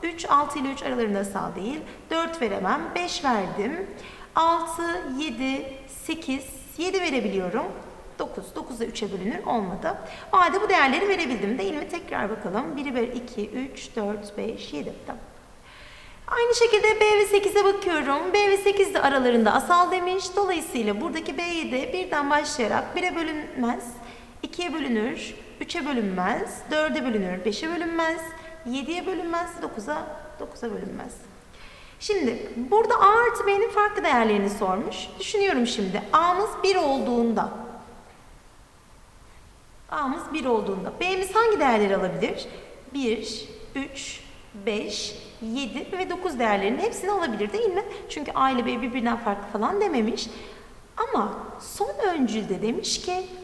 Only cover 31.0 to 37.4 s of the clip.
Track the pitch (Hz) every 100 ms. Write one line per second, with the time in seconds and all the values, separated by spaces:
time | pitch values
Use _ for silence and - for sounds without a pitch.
31 | - - - - - - - - - -
32 | - 403 269 226 - - 254 415 453 480
33 | 392 440 480 - 403 403 453 427 415 415
34 | 359 262 220 208 196 202 190 185 311 -
35 | - - 392 415 392 294 233 - 196 196
36 | - 311 339 359 427 - 370 370 311 269
37 | 220 240 233 208